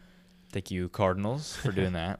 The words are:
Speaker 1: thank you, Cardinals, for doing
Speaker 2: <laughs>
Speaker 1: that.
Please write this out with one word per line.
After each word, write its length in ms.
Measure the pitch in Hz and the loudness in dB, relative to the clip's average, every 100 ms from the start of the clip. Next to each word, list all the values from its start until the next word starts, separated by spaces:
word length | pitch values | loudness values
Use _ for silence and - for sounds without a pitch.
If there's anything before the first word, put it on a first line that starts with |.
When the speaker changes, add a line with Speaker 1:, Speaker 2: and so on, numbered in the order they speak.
| - - - - - | -20 -20 -20 -20 -10
Speaker 1:
thank 220 | 98 - | -8 -4
you, 160 | 92 90 | -2 -2
Cardinals, 680 | - 95 92 104 139 151 | 4 4 4 0 -2 -6
for 160 | - 123 | -4 -2
doing 220 | 95 92 | 2 2
Speaker 2:
<laughs> 80 | 85 | 0
Speaker 1:
that. 180 | 87 | -2